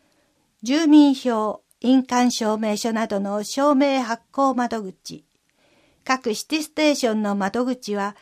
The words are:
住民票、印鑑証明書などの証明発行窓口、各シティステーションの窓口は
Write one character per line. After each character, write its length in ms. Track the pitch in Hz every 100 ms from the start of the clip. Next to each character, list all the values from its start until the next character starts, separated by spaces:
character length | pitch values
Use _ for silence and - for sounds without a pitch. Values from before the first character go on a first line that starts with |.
| _ _ _ _ _ _
住 240 | 226 302
民 300 | 311 302 285
票、 480 | 269 254 220 214 - _ -
印 220 | 233 262
鑑 280 | 254 247 247
証 260 | - 220 220
明 180 | 220
書 180 | 208 233
な 140 | 220 220
ど 120 | 202
の 240 | 196 208
証 300 | 208 277 285
明 280 | 269 285 269
発 220 | 226 233 _
行 220 | - 269
窓 300 | 247 240 226
口、 420 | 190 - - 165 _ _ _ _ _ _ _ _
各 300 | - 262 240
シ 140 | 220 -
テ 100 | 311
ィ 60 |
ス 80 | 302
テ 220 | - 302
ー 20 |
シ 120 | 285 233
ョ 40 |
ン 80 | 214
の 140 | 208
窓 300 | 202 185 233
口 300 | 254 254 -
は 200 | 202 202 -